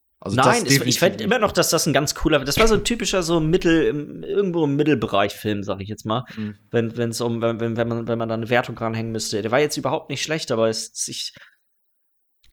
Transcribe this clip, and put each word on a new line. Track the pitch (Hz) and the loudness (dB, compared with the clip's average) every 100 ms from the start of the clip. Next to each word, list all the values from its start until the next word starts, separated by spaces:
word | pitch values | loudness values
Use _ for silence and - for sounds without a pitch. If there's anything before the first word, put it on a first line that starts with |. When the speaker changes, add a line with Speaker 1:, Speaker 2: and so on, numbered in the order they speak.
| _ _ | _ _
Speaker 1:
Also | - 120 | -2 4
Speaker 2:
Nein, | 131 | 4
Speaker 1:
das | 123 | 4
Speaker 2:
es, | |
ich | 156 | 4
Speaker 1:
definitiv | 139 120 120 | 2 2 2
Speaker 2:
fand | - - | 2 2
Speaker 1:
nicht. | 202 | 0
Speaker 2:
immer | 247 | 2
noch, | 202 | 2
dass | 180 160 | 2 2
das | 165 170 | 2 2
ein | |
ganz | 135 143 - | 2 0 0
cooler, | 160 151 | 2 2
das | 131 135 | 2 2
war | 220 | 4
so | |
ein | 214 | 4
typischer, | - 233 196 196 | 2 -2 -2 -2
so | 160 170 | 2 2
Mittel-, | 156 180 175 165 117 | 2 2 4 4 4
im, | 147 147 156 | 0 -6 -12
irgendwo | 165 175 202 170 | -4 -2 0 0
im | 151 139 | 0 2
Mittelbereich-Film, | 147 139 107 101 101 - 110 104 | 4 2 2 0 0 -2 -4 -4
sag | 98 98 | -4 -8
ich | 98 | -8
jetzt | 107 113 | -8 -4
mal. | 113 123 - | -4 -4 -8
Speaker 1:
Mhm. | 107 104 _ | -10 -10 _
Speaker 2:
Wenn, | 120 117 113 | -2 -2 -2
wenn's | 117 110 | -4 -2
um, | 120 117 | -2 0
wenn, | 117 113 | -2 -2
wenn, | 117 113 | -2 -2
wenn | 117 | -2
man, | 117 117 | -2 -2
wenn | 117 | -4
man | 113 | -2
da | 113 | -4
eine | 113 | 0
Wertung | 120 123 113 | 0 0 -4
ranhängen | 113 113 113 | -4 -4 -4
müsste. | 110 - 110 | -6 -4 -4
Der | 107 | 0
war | 123 | 2
jetzt | 151 147 | 2 -2
überhaupt | 139 147 - | -4 -4 -6
nicht | 139 | -8
schlecht, | - 160 - | -4 -6 -2
aber | 113 113 | 0 2
es, | 110 - - - | 0 -6 -8 -8
ich | - - - - _ _ _ _ _ _ _ _ _ _ | -8 -10 -14 -20 _ _ _ _ _ _ _ _ _ _